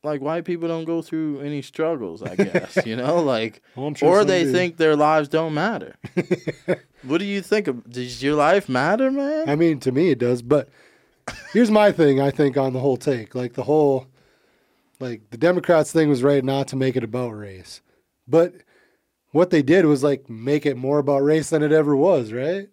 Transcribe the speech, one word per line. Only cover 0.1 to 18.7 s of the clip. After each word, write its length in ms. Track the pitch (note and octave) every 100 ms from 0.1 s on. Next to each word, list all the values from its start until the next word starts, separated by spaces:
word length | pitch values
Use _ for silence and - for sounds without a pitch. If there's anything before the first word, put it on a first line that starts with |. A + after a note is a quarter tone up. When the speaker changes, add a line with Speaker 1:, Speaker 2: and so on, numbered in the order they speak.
| D3+
Speaker 1:
white 240 | C3+ E3
people 240 | E3 F3 E3
don't 160 | E3
go 180 | D#3+ E3
through 380 | D#3+ D#3+ D#3 C#3+
any 220 | C#3+ D3
struggles, 600 | C3 - D#3+ D#3+ G2+ E2
I 140 | - F2+
guess, 420 | G3 F3+ - -
Speaker 2:
<laughs> 40 | A#2
Speaker 1:
you 80 | A2+
know? 240 | B2+ F3
Like, 380 | D3+ A#2+ A2+ G#2 _
Speaker 2:
Well, 120 | - C#3
I'm 60 | D3+
sure 120 | C#3+
Speaker 1:
or 100 | F#3
Speaker 2:
some 80 | G3+
Speaker 1:
they 160 | F#3
Speaker 2:
do. 80 | D#3
Speaker 1:
think 240 | E3+ F3+ E3+
their 180 | D#3+
lives 340 | D3+ D3+ D#3 D3
don't 260 | D#3+ D#3+
matter. 420 | D3+ F#3 G#3+ - - -
Speaker 2:
<laughs> 640 | - - F3+ - - - F3+ _ _
Speaker 1:
What 160 | B2+ D#3
do 60 |
you 160 | G3+ G3+
think 280 | F#3 G#3+ F3+
of, 200 | B2 A2+
does 320 | A#2+ B2 A#2+
your 140 | C3+
life 340 | D3+ D3 G3 F#3+
matter, 440 | B2+ C#3+ G#3+ C4+
man? 360 | C4+ C#4 D#4 D#4+
Speaker 2:
I 60 |
mean, 240 | D3 E3 D3
to 120 | C3
me 180 | B2+ F3+
it 80 | B2+
does, 240 | A#2+ B2
but 260 | A#2+ C#3+ A2+ _ _ _ _ _ - - -
here's 180 | G#3 A#3+
my 220 | G#3+ G#3
thing, 280 | F3 D3+ C3+
I 120 | C#3
think, 240 | - D3 C3
on 160 | C3+
the 80 | B2+
whole 160 | C#3 B2+
take. 360 | - B2+ G#2 B2+
Like, 160 | B2
the 100 | B2
whole, 460 | A#2+ D3+ D3 C3+ C3 _ _ _ _ _ _ _ _ _
like, 320 | B2+ A2+ G#2+
the 60 | A#2+
Democrats 560 | D#3+ F3+ - E3+ D3+
thing 160 | E3 D#3
was 160 | C3+
right 180 | C3+ C#3+
not 240 | C3 C3+ C#3
to 80 | C3+
make 200 | C3 B2+
it 80 |
about 260 | A2+ A#2+ B2
race. 500 | G#2+ G#2 F#2+ F2+ - _ _ _ _ -
But 280 | D3+ F3 F3+ _